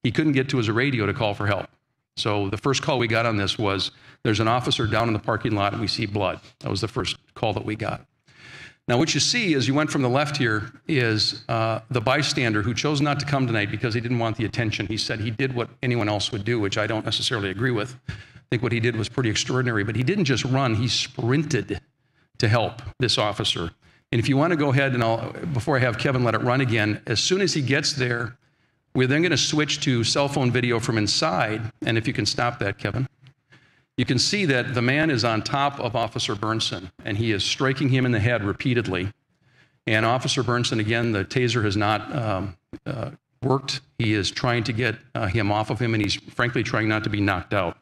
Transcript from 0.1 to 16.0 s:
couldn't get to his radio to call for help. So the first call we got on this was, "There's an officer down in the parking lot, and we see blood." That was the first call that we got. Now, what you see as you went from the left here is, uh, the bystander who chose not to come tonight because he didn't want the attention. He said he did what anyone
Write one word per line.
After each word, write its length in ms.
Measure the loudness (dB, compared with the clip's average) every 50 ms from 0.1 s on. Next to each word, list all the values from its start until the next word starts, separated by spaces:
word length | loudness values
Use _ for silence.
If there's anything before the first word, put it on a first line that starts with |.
couldn't 220 | 0 2 2 2
get 160 | 2 2 0 0
to 80 | 0
his 120 | 0 0 0
radio 380 | 0 0 0 0 0 0 0
to 80 | -2 0
call 180 | 0 0 0
for 140 | 0 0 0
help. 220 | 0 0 0 -2 -10 _ _ _ _ _ _ _ _ _ -4
So 300 | -2 0 0 0 0 -2
the 80 | -4
first 240 | -2 0 0 0 0
call 180 | 0 0 0 0
we 100 | 0 2
got 180 | 2 2 2
on 100 | 2 0
this 220 | 0 0 -2 -2 0
was, 320 | 0 0 0 0 -2 -6 _ -14 -20 -20 -20 _
"There's 180 | _ 0 2 2
an 80 | 2 2
officer 380 | 2 2 2 0 0 0 0
down 200 | 0 2 2 2
in 60 | 2
the 80 | 0 -2
parking 320 | 0 -2 -2 -2 0 -2 0
lot, 180 | 2 0 0
and 100 | 0 0
we 40 | -4
see 200 | -4 -2 -4 -4
blood." 340 | -4 -2 0 0 -2 -2 -4 -12 -20 _ _
That 100 | -6 -4
was 100 | -2 -2
the 80 | -4 -4
first 300 | -4 -4 -4 -4 -6 -8 _ _ _
call 180 | -4 -2 -2
that 140 | -2 -2 -4
we 100 | -6 -6
got. 300 | -4 -4 -6 -6 -6 -12 _ _ _ _ _ _ -20 -20 -20 -20 -18 -20 -20 -20 _ _ 2
Now, 80 | 2
what 160 | 2 4 2
you 80 | 2 0
see 320 | 2 2 0 0 2 2 2
as 140 | 2 2 2
you 60 | 2
went 160 | 2 0 0
from 100 | 0 0
the 80 | 2 2
left 300 | 2 2 0 0 -2 0
here 340 | 0 2 2 0 -2 -6 -14 -14 _ -2
is, 540 | 0 2 2 2 2 2 2 0 -2 -6 -6 -4
uh, 300 | -2 0 0 0 0 -2 -4 -2
the 100 | -2 0
bystander 600 | 2 2 2 2 2 0 0 0 2 2 2 2
who 100 | 0 0
chose 300 | -2 0 0 0 2 2
not 180 | 2 2 0 0
to 60 | 0
come 200 | 0 0 0 2
tonight 240 | 2 2 0 0 -2
because 220 | -2 -2 -2 -2
he 80 | -2 -2
didn't 180 | -2 0 0 0
want 200 | 0 0 0 -2
the 80 | -4
attention. 400 | -4 -2 -4 -4 -4 -2 -4 -4
He 100 | -4 -4
said 240 | -4 -4 -4 -4 -4
he 100 | -4 -6
did 240 | -2 -2 -2 -2 -2
what 140 | -4 -6 -6 -6 _
anyone 260 | -2 0 0 0